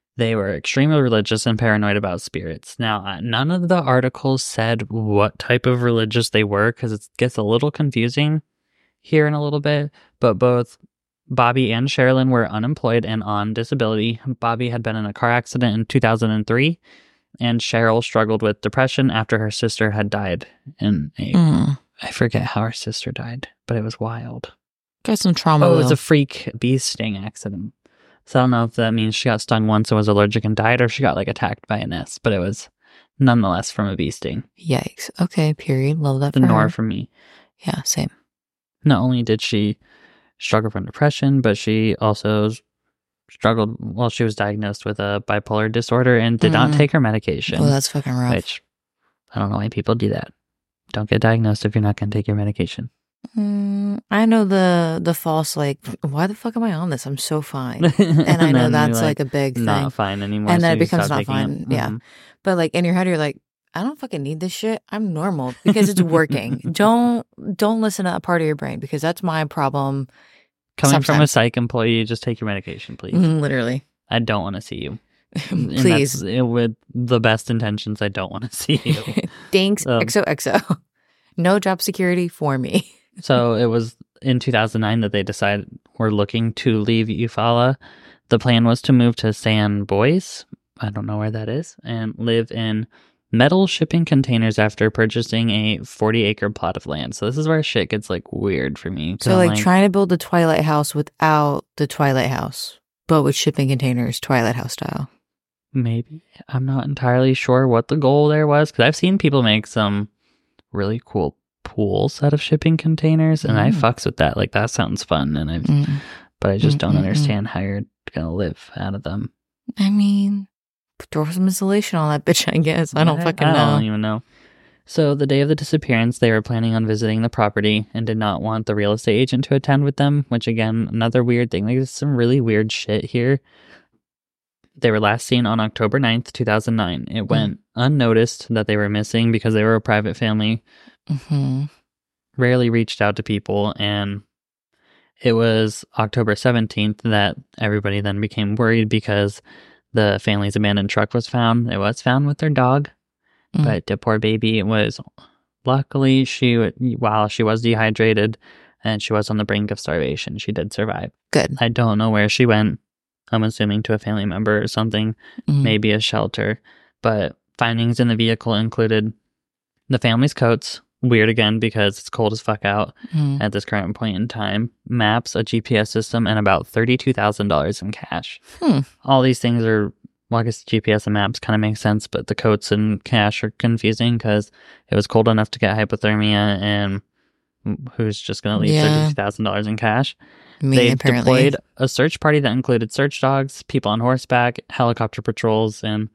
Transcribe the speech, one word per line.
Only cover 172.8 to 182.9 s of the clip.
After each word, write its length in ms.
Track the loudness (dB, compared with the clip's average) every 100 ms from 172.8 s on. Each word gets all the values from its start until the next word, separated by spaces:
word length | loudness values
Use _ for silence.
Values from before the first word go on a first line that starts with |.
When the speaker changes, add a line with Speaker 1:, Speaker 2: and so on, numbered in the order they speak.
| -2 -6 -6
Speaker 2:
Mm. 280 | -2 0 0
Speaker 1:
at 120 | -2
this 120 | -4
current 300 | -4 -4 -4 -4
point 200 | -4 -4
in 120 | -4
time. 420 | -4 -4 -2 -4 _ -6
Maps, 460 | 0 2 2 -2
a 80 | -4
G 180 | -2 -2
P 160 | 0 0
S 140 | 0
system, 360 | -2 -2 -2 0
and 120 | 0
about 280 | 2 0 0
thirty-two 460 | 0 2 2 0
thousand 360 | 0 0 0 0
dollars 340 | 2 0 -4
in 80 | -8
cash. 480 | -10 -8 -8 -8 -14 -20 -4
Speaker 2:
Hmm. 180 | 0 2 0 _
Speaker 1:
All 180 | 0 2
these 160 | 4 2
things 240 | 0 0
are, 280 | 2 0 0 -6 -20 _ -4
well, 100 | -2
I 40 |
guess 200 | -2 -4
G 160 | -2 0
P 120 | 2
S 140 | 0 2
and 80 |
maps 240 | 0 0 -2
kinda 200 | -2 0
make 180 | 0 0
sense, 300 | 0 0 -2
but 220 | -6 -6
the 60 |
coats 380 | -2 2 2 0
and 300 | 0 0